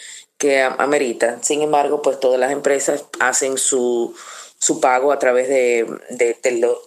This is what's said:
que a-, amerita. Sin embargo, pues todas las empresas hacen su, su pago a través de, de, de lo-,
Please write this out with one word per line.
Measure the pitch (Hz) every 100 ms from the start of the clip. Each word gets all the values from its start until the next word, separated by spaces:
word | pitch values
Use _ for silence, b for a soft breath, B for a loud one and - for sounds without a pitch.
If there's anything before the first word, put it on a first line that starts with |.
| B B B -
que | 143 135
a-, | 131 -
amerita. | 131 147 127 113 117 -
Sin | - 151
embargo, | 151 147 143 147
pues | 139 135
todas | 127 127
las | 127
empresas | 143 143 139 156 143 - -
hacen | 123 - 135 131
su, | - 131 123 120 117 - B B B B
su | - 147
pago | 135 127 147
a | 135
través | 127 123 127
de, | 135 123 117 110 - -
de, | 123 120 -
de | 131
lo-, | 120 117 120